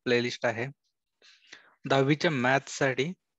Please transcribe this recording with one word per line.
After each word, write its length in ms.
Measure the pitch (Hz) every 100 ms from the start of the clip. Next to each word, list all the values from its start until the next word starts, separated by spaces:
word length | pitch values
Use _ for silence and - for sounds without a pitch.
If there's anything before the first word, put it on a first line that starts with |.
playlist 420 | - 120 120 - 120
आहे, 200 | 110 131 - _ _ _ _ _ _ _ - _ _ 135
दहावीच्या 460 | 135 135 151 175
मॅथ्ससाठी 800 | 143 123 135 - - 139 123 147 185 _